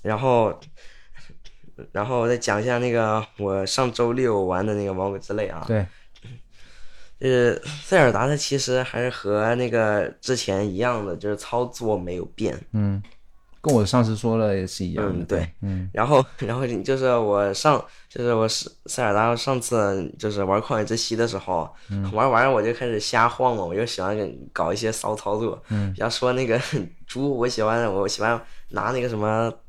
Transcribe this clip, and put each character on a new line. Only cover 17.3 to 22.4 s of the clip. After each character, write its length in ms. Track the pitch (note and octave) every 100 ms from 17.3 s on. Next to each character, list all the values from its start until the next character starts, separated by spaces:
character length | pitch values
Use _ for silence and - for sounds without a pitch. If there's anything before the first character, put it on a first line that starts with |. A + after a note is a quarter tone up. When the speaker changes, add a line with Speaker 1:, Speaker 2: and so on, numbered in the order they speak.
| G2+ G2+
Speaker 1:
上， 300 | G2 D#3 C3+ - - -
就 160 | -
是 100 | A#2+
我 140 | A2+ A2
是， 240 | - - - -
塞 180 | -
尔 100 | A2+
达 220 | G2+ A2+ A#2
上 240 | - C3
次 500 | A2+ A#2 G2+ G2 E2+ -
就 140 | G#2+
是 100 | G2+ F#2+
玩 160 | G2+
旷 160 | A2+ A#2
野 80 | G#2+
之 100 | A2
息 180 | -
的 140 | A2+ A#2
时 100 | G2
候， 320 | - F2 D2+ - -
Speaker 2:
嗯。 200 | G2 F#2+
Speaker 1:
玩 180 | G#2+ C3
完 180 | A#2